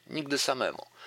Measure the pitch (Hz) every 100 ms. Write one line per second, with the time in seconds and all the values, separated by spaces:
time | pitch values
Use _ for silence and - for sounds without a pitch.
0 | - 151 143 143 - 131 95 71 - -